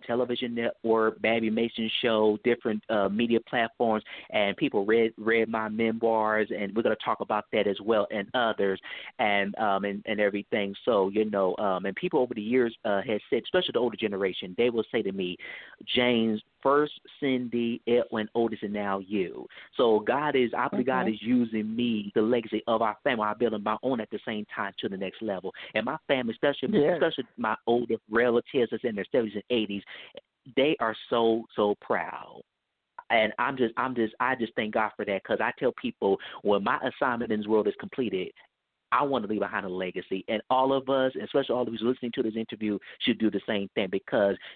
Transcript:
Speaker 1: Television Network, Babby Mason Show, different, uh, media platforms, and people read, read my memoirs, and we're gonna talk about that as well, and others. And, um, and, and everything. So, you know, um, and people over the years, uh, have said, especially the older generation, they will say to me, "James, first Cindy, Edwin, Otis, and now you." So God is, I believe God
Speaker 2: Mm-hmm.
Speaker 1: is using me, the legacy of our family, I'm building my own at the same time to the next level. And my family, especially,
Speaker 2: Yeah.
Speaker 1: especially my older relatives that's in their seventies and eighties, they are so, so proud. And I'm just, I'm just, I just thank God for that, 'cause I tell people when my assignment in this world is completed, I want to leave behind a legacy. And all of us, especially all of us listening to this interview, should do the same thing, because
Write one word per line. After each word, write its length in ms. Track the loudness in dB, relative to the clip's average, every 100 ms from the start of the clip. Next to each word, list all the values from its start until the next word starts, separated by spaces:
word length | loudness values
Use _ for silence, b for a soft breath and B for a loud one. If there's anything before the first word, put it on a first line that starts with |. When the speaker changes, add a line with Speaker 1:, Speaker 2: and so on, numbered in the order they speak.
| -2
Speaker 1:
Television 500 | -2 -2 -2 -4 -2
Network, 640 | -4 -2 2 4 2 2
Babby 280 | 0 2 2
Mason 400 | 0 0 -2 -4 0
Show, 380 | 2 4 4 4
different, 400 | 2 0 0 -4 -2
uh, 200 | 0 2
media 300 | 0 2 0 0
platforms, 560 | -2 -2 0 0 0 B B B
and 240 | 0 0 0
people 280 | 0 0 4
read, 280 | 4 2 0
read 300 | 0 2 2
my 200 | -2 -4
memoirs, 800 | 0 0 2 2 2 2 2 0 -4
and 200 | -2 0
we're 60 |
gonna 140 | 0 0
talk 160 | -2 -4
about 260 | -2 -2 0
that 140 | 0 0
as 120 | 0
well, 260 | 2 2 2
and 160 | -4 -2
others. 460 | 0 0 2 0 0 B B B -2
And, 360 | 0 2 0 -2
um, 280 | 0 0 -2
and, 180 | -4 -4
and 140 | 0
everything. 540 | 0 0 -2 -2 -2 -2 2
So, 240 | 2 4
you 160 | 2 0
know, 300 | 2 0 2
um, 280 | 0 0 -2
and 100 | -4
people 240 | -2 0
over 140 | 0
the 80 | -2
years, 340 | 0 2 2 -2 -2
uh, 160 | -2
have 200 | 0 -4 -2
said, 140 | -4
especially 280 | 0 -2 0
the 60 | 0
older 180 | -2 -2
generation, 580 | -2 0 -2 -4 -6 0
they 120 | 0
will 140 | 0 -2
say 100 | -2
to 80 | -2
me, 260 | -4 -4 -6 B B B B -2 2
"James, 460 | 4 4 2 0 -6 _
first 300 | 2 2 2 -4 -20 -4
Cindy, 600 | -2 0 -2 -2 -2 -2 2
Edwin, 400 | 2 2 -2 -2
Otis, 260 | 0 0 -2
and 100 | -6
now 240 | -4 -2 -2
you." 480 | -2 -2 -2 -6 -14 B B 2
So 240 | 4 4
God 360 | 2 0 2 2
is, 140 | 2 0
I 100 | -2
believe 200 | 0 0
God 180 | 0 0
Speaker 2:
Mm-hmm. 80 |
Speaker 1:
is 80 | -2
using 540 | 2 2 2 -2 -2 -2
me, 360 | 0 -2 0 0
the 80 |
legacy 400 | 2 2 0 -4 0
of 160 | 0
our 160 | 0 0
family, 220 | -2 0 -2
I'm 120 | 0
building 240 | 0 0
my 160 | -2 -2
own 160 | -2 -2
at 100 | -4
the 100 | -8 -6
same 220 | -8 -6 -6
time 180 | -6 -6
to 100 | -8
the 80 | -6
next 240 | -6 -6
level. 320 | -6 -4 -6 B B -4
And 100 | -4
my 120 | -4 0
family, 260 | 0 0
especially, 360 | 0 0 0 0 2 4
Speaker 2:
Yeah. 60 |
Speaker 1:
especially 320 | 2 0 -2 -8 -6
my 180 | -4 -2 0
older 300 | 0 0 -4 0
relatives 640 | 2 4 4 2 0 0
that's 120 | 0 -2
in 100 | -4
their 100 | 0
seventies 240 | 0 0 -4
and 80 | -2
eighties, 340 | -2 0 -4 B B B -20 -20 _ -4 2
they 200 | 2 2
are 160 | -2 -2 -2
so, 360 | 2 4 2 -2 2
so 200 | 2 2
proud. 600 | -2 -2 -2 -10 -14 -20 -20 _ _ _ _ -18 0
And 240 | 2 2 0
I'm 180 | -4 0
just, 160 | 0 0
I'm 160 | -2
just, 220 | 0 -2 0
I 140 | -2 0
just 180 | -4 -4
thank 180 | -2
God 180 | -2 -2 -4
for 80 | -4
that, 180 | -4
'cause 160 | -2 -2
I 100 | -2 0
tell 140 | -2
people 440 | -2 -6 0 2 2 B B
when 200 | 0 2
my 160 | 2 0
assignment 520 | -2 -2 0 0 0
in 100 | -2
this 60 | 2
world 200 | 2 2
is 80 | -2
completed, 520 | -6 -4 -2 -2 -6 B B _ _ _ _
I 100 | 0
want 220 | 2 0 -2
to 40 |
leave 120 | -2
behind 240 | -2 -4 -6
a 40 |
legacy. 540 | -4 -6 -6 -6 -6 -4
And 120 | -6 0
all 220 | 2 4
of 180 | 2 0
us, 220 | 0 0 -2
especially 340 | -2 -2 0 -2
all 120 | -2
of 60 |
us 80 | -2
listening 320 | -2 0 -4
to 100 | -2
this 140 | -2 -4
interview, 420 | -6 -4 -2 -2 B B
should 200 | -2 2
do 100 | 2
the 120 | 0 -2
same 220 | -4 -2 -2
thing, 140 | -2
because 460 | -4 0 2 2 0 B